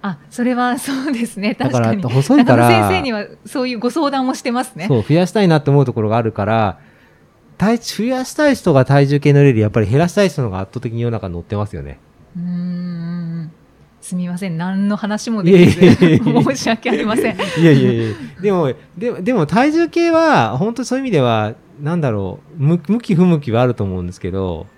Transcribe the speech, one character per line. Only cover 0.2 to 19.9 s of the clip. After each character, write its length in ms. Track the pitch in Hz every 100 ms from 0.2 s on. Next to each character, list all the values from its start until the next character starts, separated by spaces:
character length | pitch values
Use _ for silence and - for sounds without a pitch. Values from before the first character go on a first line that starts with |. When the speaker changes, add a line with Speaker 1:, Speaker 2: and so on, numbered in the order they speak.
| -
Speaker 1:
そ 140 | -
れ 120 | 247 247
は 240 | 247 247
そ 120 | - 269 269
う 20 |
で 120 | 240 233
す 120 | -
ね。 140 | 202
Speaker 2:
だ 160 | - -
か 100 | 127
ら、 80 | 113
Speaker 1:
確 120 | 107
か 60 | 123
に。 60 |
Speaker 2:
細 260 | 127 139 285
い 60 | 240
か 100 | 120
ら。 120 | 117
Speaker 1:
中 120 | 113
野 60 | 104
先 80 | 95
生 40 |
に 100 | -
は 120 | 220 208 - -
そ 160 | 294
う 40 | 254
い 60 | 240
う 40 |
ご 100 | 240
相 180 | 277 285
談 140 | 269 254
も 80 | -
し 80 |
て 80 | 269
ま 120 | 240
す 120 | 247 151
ね。 120 | 175
Speaker 2:
そ 100 | 127
う、 40 |
増 100 | 101 156
や 100 | 180
し 40 |
た 120 | 220
い 40 | 190
な 100 | 160
っ 40 |
て 60 | 143
思 100 | 143
う 40 | 135
と 80 |
こ 80 | -
ろ 80 | 107
が 80 | 113
あ 40 |
る 100 | 113
か 140 | - 101
ら、 340 | 113 104 87 _ _ _ _ _ _ _ _
体-、 200 | 196 233
増 260 | - - 226
や 200 | 262 254
し 80 |
た 160 | - 302
い 60 | 262
人 180 | -
が 100 | 135 127
体 220 | 139 139
重 120 | 143
計 120 | 147
乗 60 | 143
れ 60 | 143
る 40 |
よ 40 | 110
り、 40 |
や 60 | 107
っ 40 |
ぱ 80 | 117
り 60 | 101
減 120 | 131
ら 80 | 170
し 60 | 208
た 80 |
い 60 | 196
人 120 | 160
の 80 | 123
方 40 | 92
が 40 |
圧 100 | 98
倒 80 | 123
的 100 | 113
に 80 | 113
世 80 | 120
の 80 | 113
中 120 | 98
乗 100 | 85
っ 40 |
て 120 | 85 104
ま 120 | 104
す 80 | 85
よ 80 |
ね。 160 | 71 67 _ _ _ 175
Speaker 1:
う 40 |
ー 20 |
ん。 1080 | 175 175 180 175 180 170 170 175 165 165 160 _ _ _ _ _
す 140 | - 180
み 120 | 180
ま 80 | 180
せ 80 | 190
ん。 100 | 165
何 300 | 180 190 202
の 100 | 208
話 320 | 202 214 -
も 140 | 226
で 80 | 175
き 180 | 190 170
ず、 100 | 151
Speaker 2:
い 60 | 180
や 60 |
い 40 | -
や 80 | 170
い 20 |
や 40 | 151 -
い 40 | 240
や。 80 |
Speaker 1:
申 120 | - 269
し 120 | 233
訳 220 | 226 247
あ 60 | 226
り 100 | 214
ま 100 | 233
せ 160 | 247
ん。 40 | 185
Speaker 2:
い 280 | 571 -
や 80 | 165
い 120 | 139
や 80 | 127
い 180 | 117 113
や。 60 | 107 - -
で 100 | 196
も、 220 | 185 143 117 - -
で 140 | 240
も、 100 | 156
で 120 | 185 247
も 100 | 147
体 260 | 202 285
重 160 | 320
計 200 | 330